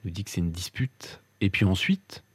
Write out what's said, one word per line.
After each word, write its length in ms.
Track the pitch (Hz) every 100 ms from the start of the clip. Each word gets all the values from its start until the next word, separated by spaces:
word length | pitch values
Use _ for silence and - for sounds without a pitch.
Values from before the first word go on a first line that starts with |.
Il 40 | 90
nous 40 |
dit 120 | 87
que 80 | 101
c'est 100 | -
une 100 | 87
dispute. 680 | 82 - - 131 _ - - _ _
Et 120 | 98
puis 140 | -
ensuite 580 | 101 90 - 196 - - _